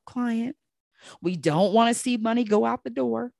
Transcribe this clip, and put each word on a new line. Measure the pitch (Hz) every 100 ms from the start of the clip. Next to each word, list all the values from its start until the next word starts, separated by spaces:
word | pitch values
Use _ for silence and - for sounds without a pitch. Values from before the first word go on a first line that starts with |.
| -
client. | 247 240 226 240 - _ _ _ _ - -
We | 175 180
don't | 156 156 196
wanna | 220 233
see | 233 254 240
money | 226 233
go | 220 214 226
out | 247
the | 247
door. | 254 247 226 240